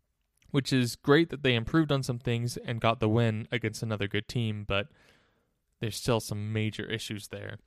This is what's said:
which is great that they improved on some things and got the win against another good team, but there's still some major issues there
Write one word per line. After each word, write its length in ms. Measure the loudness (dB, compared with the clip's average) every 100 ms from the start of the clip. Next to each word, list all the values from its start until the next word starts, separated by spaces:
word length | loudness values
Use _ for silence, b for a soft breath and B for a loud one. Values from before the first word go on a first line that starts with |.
| _ _ _ _ -2
which 200 | -2 2
is 220 | 2 2
great 360 | 0 6 6 6
that 120 | 2
they 140 | 2 2
improved 340 | 2 2 4
on 140 | 0
some 160 | 0 -4
things 360 | -2 -2 -2 -6
and 240 | -6 0
got 200 | 0 2
the 80 | 2
win 400 | 4 2 0 -4
against 320 | -4 -4 -4
another 240 | -6 -2 -2
good 220 | -2 -4
team, 360 | -4 -2 -4 -2
but 180 | -2 -4 b b b b b b b _ _
there's 160 | -8 -4
still 240 | 0 0
some 320 | -2 -6 -4
major 360 | -2 -2 -4 -6
issues 380 | -6 -6 -10 -10
there 280 | -12 -12 -14